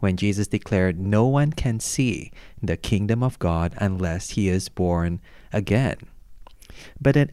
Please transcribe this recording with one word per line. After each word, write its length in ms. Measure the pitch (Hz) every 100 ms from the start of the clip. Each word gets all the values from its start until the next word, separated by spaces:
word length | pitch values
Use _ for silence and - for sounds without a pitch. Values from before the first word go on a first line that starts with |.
when 160 | 101 90
Jesus 300 | 101 101 101
declared, 540 | 107 - 101 92 87
"No 260 | 95 107 123
one 260 | 139 147
can 280 | - 127 113
see 500 | - - 127 78 - - - -
the 140 | 92 85
kingdom 460 | - 101 104 117
of 160 | 127 -
God 360 | 87 82 85 -
unless 520 | 101 92 90 85 -
he 180 | - 98
is 200 | 92 -
born 520 | - 90 85 85 87 - - -
again." 440 | 107 98 107 135 - - - - - - - - - - -
But 160 | 139 143
in 140 | 143